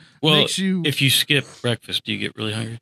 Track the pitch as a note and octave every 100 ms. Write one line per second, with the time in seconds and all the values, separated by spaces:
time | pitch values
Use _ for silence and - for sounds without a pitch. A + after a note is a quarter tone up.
0 | - _ D#3 D3+ - - F#3+ F#3 D#3 C#3
1 | C#3 - - D3 - - B2 A2+ - -
2 | - G#2 G#2 - A2 A2 A2 A#2